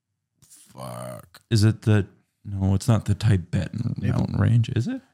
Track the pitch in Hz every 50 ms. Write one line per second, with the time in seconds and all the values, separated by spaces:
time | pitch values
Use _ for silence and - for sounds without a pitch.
0 | _ _ _ _ _ _ _ _ _ _ - - - _ - 65 65 62 60 60
1 | 62 64 60 53 - _ _ - _ - 117 104 104 110 101 - - 110 107 104
2 | 95 - _ _ _ _ _ _ - 101 101 98 95 95 95 95 - - 113 101
3 | - - 101 - - 113 107 92 82 - - - - - - 110 113 113 - -
4 | - - - - - - - - 98 104 113 120 113 - - - 120 208 262 262
5 | - _